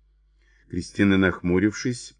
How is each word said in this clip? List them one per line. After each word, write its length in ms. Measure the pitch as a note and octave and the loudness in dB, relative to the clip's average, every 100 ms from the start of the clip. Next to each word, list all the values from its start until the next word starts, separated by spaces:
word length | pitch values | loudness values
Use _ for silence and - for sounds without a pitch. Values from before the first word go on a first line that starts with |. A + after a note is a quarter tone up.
| _ _ _ _ _ _ _ | _ _ _ _ _ _ _
Кристина, 480 | F2 E2+ - G2+ F#2+ | -10 -8 0 2 4
нахмурившись, 960 | F#2 - F2 F2+ G#2 - C3 B2 - - | 2 0 -2 0 0 -2 -6 -8 -12 -20